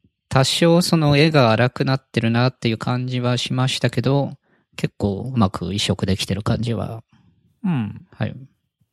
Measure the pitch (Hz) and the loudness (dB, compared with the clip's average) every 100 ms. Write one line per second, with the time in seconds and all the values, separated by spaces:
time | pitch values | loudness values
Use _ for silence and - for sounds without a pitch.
0 | _ _ _ 135 135 - 170 170 180 165 | _ _ _ 0 2 2 4 4 4 2
1 | 147 143 160 151 120 110 127 - 135 135 | 4 4 4 6 4 4 2 0 -2 -2
2 | - - 113 117 127 - 120 110 - 123 | -2 -2 0 2 0 0 -4 -2 -2 -4
3 | 127 127 123 123 - 127 131 - 120 - | -4 -4 -2 -2 -2 -2 -2 0 -2 0
4 | 120 139 139 156 _ _ _ - - - | 0 0 0 -6 _ _ _ -8 -8 -4
5 | 101 98 113 127 98 - 87 101 - 95 | -4 -2 -4 0 0 0 -6 -4 -2 -2
6 | 95 95 - 98 - 113 117 107 95 110 | 0 -2 -2 -4 -2 -2 -2 -4 -6 -10
7 | - _ _ _ _ _ 196 147 151 202 | -16 _ _ _ _ _ -4 -2 -4 -8
8 | 175 _ - - 135 _ _ _ _ | -18 _ -8 -8 -18 _ _ _ _